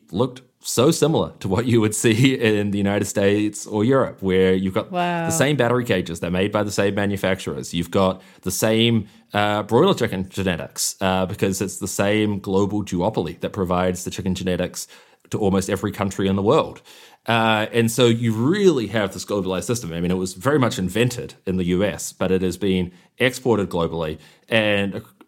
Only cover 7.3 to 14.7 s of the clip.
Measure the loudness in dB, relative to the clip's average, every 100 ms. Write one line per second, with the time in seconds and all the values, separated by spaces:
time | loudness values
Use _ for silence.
7.3 | -2 -4 -8 -6 -6 -2 2 2 0 -10
8.3 | -12 -8 -2 2 4 4 2 -2 -12 _
9.3 | -2 0 0 2 4 4 2 -2 -4 -6
10.3 | -4 -2 -2 -6 -6 -6 -2 0 0 -2
11.3 | -2 -2 -2 -4 -6 -6 -2 0 2 0
12.3 | -2 -2 0 0 -2 -2 -2 -2 -2 -4
13.3 | -6 -6 -4 -2 0 0 -2 -6 -6 -4
14.3 | -4 -2 -2 -4